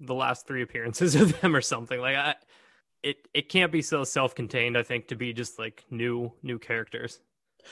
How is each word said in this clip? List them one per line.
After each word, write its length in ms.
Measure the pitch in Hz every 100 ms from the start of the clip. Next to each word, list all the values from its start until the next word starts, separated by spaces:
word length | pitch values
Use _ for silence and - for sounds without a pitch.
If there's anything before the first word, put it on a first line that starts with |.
| 127
the 80 | 127
last 320 | 127 127 -
three 140 | 131
appearances 520 | 120 120 117 110 175 147
<laughs> 60 |
of 180 | 196 -
them," 120 | 185 143
or 60 |
something. 380 | - 120 117 127
Like, 160 | 127 139
I, 200 | 143 143 _ _ _ _ _ _
it, 240 | 143 143 _
it 160 | 147 143
can't 220 | 185 175
be 100 | 160
so 220 | - 151 131
self-contained, 720 | 143 131 - 113 127 120 120
I 60 |
think, 260 | 113 120 -
to 60 | 117
be 180 | 123
just, 260 | 117 117 -
like, 240 | 113 - -
new, 400 | 120 120 120 120 -
new 160 | 127 120
characters. 640 | - 117 110 117 120 - _ _ _ _ -